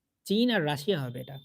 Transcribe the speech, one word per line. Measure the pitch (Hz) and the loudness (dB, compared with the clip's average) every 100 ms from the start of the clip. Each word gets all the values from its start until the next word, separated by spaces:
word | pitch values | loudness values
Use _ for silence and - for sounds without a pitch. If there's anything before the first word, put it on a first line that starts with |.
| _ _ - | _ _ -2
চীন | 202 247 | 2 2
আর | 214 | 2
রাশিয়া | 147 143 - 175 | 2 0 0 0
হবে | 127 127 | -2 -6
এটা। | 127 139 | -10 -14